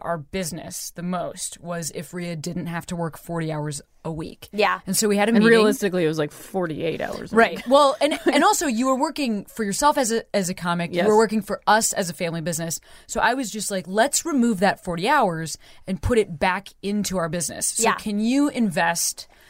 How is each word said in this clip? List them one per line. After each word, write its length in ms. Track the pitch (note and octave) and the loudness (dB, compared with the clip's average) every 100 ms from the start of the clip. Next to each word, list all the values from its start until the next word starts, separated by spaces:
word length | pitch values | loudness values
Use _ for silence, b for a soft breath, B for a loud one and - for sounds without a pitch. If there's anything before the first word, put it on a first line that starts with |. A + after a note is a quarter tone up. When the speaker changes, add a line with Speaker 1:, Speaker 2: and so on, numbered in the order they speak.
Speaker 1:
our 160 | - E3+ | -6 -8
business 720 | C#3+ F#3+ E3+ F3 F3 - - | -6 -6 -6 -8 -10 -12 -12
the 120 | - | -8
most 560 | F3+ F3+ D3+ - - - | -6 -4 -6 -8 -10 -10
was 300 | E3+ E3+ D3+ | -8 -8 -6
if 180 | - E3+ | -8 -10
Rhea 240 | F3 F3 E3+ | -8 -8 -6
didn't 300 | F3 F3+ F3 | -6 -6 -6
have 180 | E3 - | -8 -6
to 100 | E3+ | -6
work 200 | E3 - | -6 -8
forty 340 | - E3+ D#3 | -8 -6 -4
hours 300 | D#3 D3+ C#3+ - _ | -4 -6 -8 -12 _
a 80 | D#3+ | -10
week. 380 | D#3+ D#3 - - | -8 -10 -14 -8
Speaker 2:
Yeah. 280 | G3+ F#3+ F#3 - | 0 2 0 -2
Speaker 1:
And 80 | |
so 140 | F#3 G#3+ | 0 2
we 80 | G3+ | 4
had 120 | G#3 | 4
a 40 | |
Speaker 3:
And 60 | G#3 | 6
Speaker 1:
meeting. 180 | A3 A#3 | 8 8
Speaker 3:
realistically, 460 | G#3+ - G3+ F3+ | 6 4 0 2
it 40 | D#3 | 0
was, 100 | D#3+ | 0
like, 120 | D3+ | -4
forty-eight 720 | - - F#3+ E3+ C#3+ D#3+ C#3+ | -6 -8 -4 -4 -4 -4 -4
hours 320 | - - - | -6 -8 0
a 40 | A3 | 4
Speaker 1:
Right. 200 | G#3 - | 4 2
Speaker 3:
week. 80 | A#3+ | 2
Speaker 1:
Well, 300 | C#4 C#4 - | 4 6 4
and, 180 | D4 D#4 - | 0 0 2
and 140 | C4 | 4
also 220 | F4+ - D#4+ | 4 4 0
you 200 | A3 C4 | 0 2
were 80 | |
working 520 | C4 D4+ D4 C4 G#3 - | 2 0 -2 -4 -4 -6
for 180 | - | -6
yourself 320 | G3+ F#3+ D4 D4 | -4 0 2 2
as 160 | A3 | 0
a, 100 | A3+ - G3+ | -2 -2 -2
as 140 | F3 | -2
a 40 | |
comic. 360 | F#3 F3 F3 E3+ | -4 -4 -2 -2
Speaker 3:
Yes. 120 | E3+ | 0
Speaker 1:
You 60 | G3 | 4
were 60 | G#3+ | 4
working 240 | A3 A3 | 4 0
for 220 | - - - | -4 -4 2
us 280 | G#3+ G#3+ | 2 2
as 160 | - F3 | -2 -4
a 20 | |
family 300 | D#3+ E3+ E3 | -4 -6 -4
business. 360 | E3 D#3+ E3 - - B B | -4 -4 -6 -8 -12 B B
So 140 | - | 0
I 120 | G#3+ | 0
was 180 | C4 G#3+ | 0 -4
just 200 | G#3+ - | -6 -6
like, 160 | F#3+ F3 | -6 -2
"Let's 360 | G3+ C#4 - D#4+ | 0 2 0 0
remove 340 | C#4+ A#3 F#3+ | 2 2 4
that 240 | G3 - | 2 2
forty 240 | - E3 G#3 | -4 -2 2
hours 480 | D4 G#3 D#3+ D#3+ - b b b | 2 2 0 -6 -8 b b b
and 160 | F#3+ | -4
put 160 | G#3+ A#3 | 0 2
it 200 | G3 D#3+ | 0 0
back 300 | F#3+ F#3 - - | -2 -2 -6 -10
into 340 | F#3+ G#3 F#3+ F#3 | -4 -2 -2 -2
our 140 | E3 | -2
business. 360 | E3+ - - - | -4 -6 -4 -4
So 160 | - | 0
Speaker 2:
Yeah. 100 | A3+ | 0
Speaker 1:
can 240 | F#3 G#3+ G#3 | 0 -2 -2
you 280 | A3+ C4+ C#4+ | 0 2 2
invest 800 | B3 A3 E3 E3+ E3+ - - - b b | 2 0 0 0 0 -4 -6 -14 b b